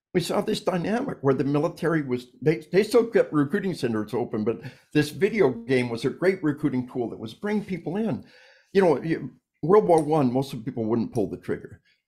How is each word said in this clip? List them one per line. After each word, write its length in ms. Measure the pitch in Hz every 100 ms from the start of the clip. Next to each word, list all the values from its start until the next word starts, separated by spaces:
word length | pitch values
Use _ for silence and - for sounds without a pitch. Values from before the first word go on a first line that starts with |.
| _
we 60 | 180
saw 200 | 165 190
this 200 | 214 208
dynamic 580 | - 180 165 226 247 -
where 140 | 135
the 80 | 131
military 600 | 139 147 170 - 160 160
was, 260 | 135 123 - -
they, 180 | 139 165 -
they 140 | 180
still 220 | 214 240 -
kept 260 | 196 -
recruiting 420 | 151 143 202 185
centers 400 | 160 123 110 104
open, 300 | 113 117 113
but 160 | 107 110 - - _
this 180 | 147 147
video 400 | 135 202 220 139
game 380 | 117 - 131 120
was 160 | 117
a 60 | 123
great 320 | - 175 190
recruiting 440 | 151 143 151 127 123
tool 220 | 131 113
that 80 | 92
was 160 | 110
bringing 300 | - 208 214
people 320 | 202 175 147 190
in. 280 | 220 - - - - _ _
You 100 | -
know, 200 | 175 131
you, 300 | 160 156 147 - _ _
World 260 | 151 208 180
War 120 | 165
One, 320 | 147 156 127
most 200 | 127 135
of 80 | 123
the 40 |
people 200 | 123 120
wouldn't 280 | 110 117 -
pull 160 | 117 95
the 100 | 87
trigger. 420 | - 82 - - _ _